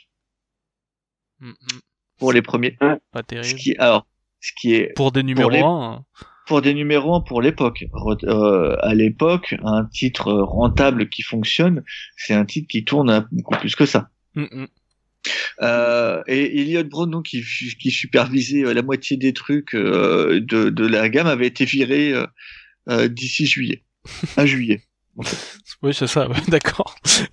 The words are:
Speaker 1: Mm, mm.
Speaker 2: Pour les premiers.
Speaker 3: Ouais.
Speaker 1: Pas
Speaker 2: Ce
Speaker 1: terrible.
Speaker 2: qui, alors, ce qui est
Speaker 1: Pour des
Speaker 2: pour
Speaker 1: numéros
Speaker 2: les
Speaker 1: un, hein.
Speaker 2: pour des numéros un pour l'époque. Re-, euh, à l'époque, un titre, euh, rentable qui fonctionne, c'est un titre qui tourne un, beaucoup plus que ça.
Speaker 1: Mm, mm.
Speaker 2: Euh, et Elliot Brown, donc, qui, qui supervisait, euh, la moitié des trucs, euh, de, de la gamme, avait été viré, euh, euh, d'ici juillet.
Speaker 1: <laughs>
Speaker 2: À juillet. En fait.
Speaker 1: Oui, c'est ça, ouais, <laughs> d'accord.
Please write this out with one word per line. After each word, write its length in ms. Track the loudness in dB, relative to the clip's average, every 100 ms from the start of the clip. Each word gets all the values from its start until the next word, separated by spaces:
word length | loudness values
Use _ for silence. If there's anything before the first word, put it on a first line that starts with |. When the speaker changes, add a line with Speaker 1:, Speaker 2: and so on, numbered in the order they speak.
| _ _ _ _ _ _ _ _ _ _ _ _ _ _
Speaker 1:
Mm, 100 | -20
mm. 40 | -14 -14 -14 _ _ _ _
Speaker 2:
Pour 140 | 2
les 100 | 2
premiers. 340 | 2 -2 -2 0
Speaker 3:
Ouais. 160 | 0 0 -6
Speaker 1:
Pas 80 | -12
Speaker 2:
Ce 60 | -10
Speaker 1:
terrible. 320 | -10 -8 -6
Speaker 2:
qui, 180 | -4 2
alors, 280 | 4 4 0 _ _ _
ce 100 | -14 -4
qui 140 | 2
est 180 | 2 2
Speaker 1:
Pour 180 | 0 0
des 80 | 2
Speaker 2:
pour 60 | 0
Speaker 1:
numéros 240 | 2 2
Speaker 2:
les 100 | 4
Speaker 1:
un, 60 | 2
hein. 380 | 0 -4 -10 -16 _ -20 _ 0
Speaker 2:
pour 140 | 2
des 120 | 2
numéros 400 | 0 2 0 2
un 60 | 0
pour 200 | 0 2
l'époque. 440 | 2 2 -2 -2 -8
Re-, 320 | -6 -4 -2 0
euh, 500 | 2 4 4 4 2
à 120 | 2
l'époque, 600 | 4 2 2 2 2 -2 -6
un 220 | -2 -2 -2
titre, 420 | -4 -4 -2 -2
euh, 160 | 0
rentable 640 | 0 2 2 4 2 2 -2
qui 140 | -6
fonctionne, 600 | -6 -4 -2 2 2 2 -4 -16 -18 -14
c'est 180 | -2
un 100 | 0
titre 220 | 0 -4 -4
qui 160 | -6
tourne 240 | 0 2 4
un, 180 | 4 2
beaucoup 240 | -6 -4 -4
plus 200 | -4 2
que 100 | 2
ça. 240 | 2 -2 _ _
Speaker 1:
Mm, 80 | -8 -8 -10
mm. 40 | -14 _ _ _ _ _ -8 -6 -6 -4
Speaker 2:
Euh, 600 | 0 2 2 2 0 -2 -2
et 340 | 0 0 0
Elliot 220 | 0 0
Brown, 260 | -2 -4 -4
donc, 180 | -4 -6
qui, 160 | -8 -6 -8 -8 -6
qui 100 | -4
supervisait, 720 | -4 0 0 2 0 0 0
euh, 100 | 2
la 80 | 0
moitié 340 | -2 -4 -4 -2
des 160 | 0
trucs, 400 | -2 -4 -4 -2 -2
euh, 640 | 0 2 2 2 2 2
de, 280 | 2 0 0
de 140 | 0 0
la 220 | 2 2
gamme, 200 | 2 2
avait 180 | 2 -2
été 180 | 0
viré, 480 | -2 0 0 0 0
euh, 140 | -2 -4 _ -20 -20 -20 _ -4
euh, 180 | 0 0
d'ici 380 | -2 -6 -2 0
juillet. 380 | 0 -2 -6 _ _
Speaker 1:
<laughs> 320 | -20 -12 -6 0
Speaker 2:
À 100 | 2
juillet. 360 | 2 -2 -4 -6 _ _ -12
En 60 |
fait. 360 | -10 -10 -12 -18 -20 -6
Speaker 1:
Oui, 120 | -4
c'est 140 | -2 -2
ça, 200 | 0 0
ouais, 80 | -2
<laughs> 60 | 2
d'accord. 480 | 0 0 -4 -6 -4 0 0 2